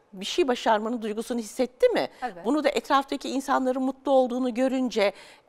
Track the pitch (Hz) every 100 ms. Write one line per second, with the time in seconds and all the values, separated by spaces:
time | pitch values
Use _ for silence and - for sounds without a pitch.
0 | _ 190 202 - 277 240 254 214 220 247
1 | 214 208 226 240 208 - 240 - 494 392
2 | 131 - 247 175 196 302 285 233 - 277
3 | 269 285 247 254 277 262 254 262 262 262
4 | 285 269 254 247 254 226 262 262 254 220
5 | 196 - - -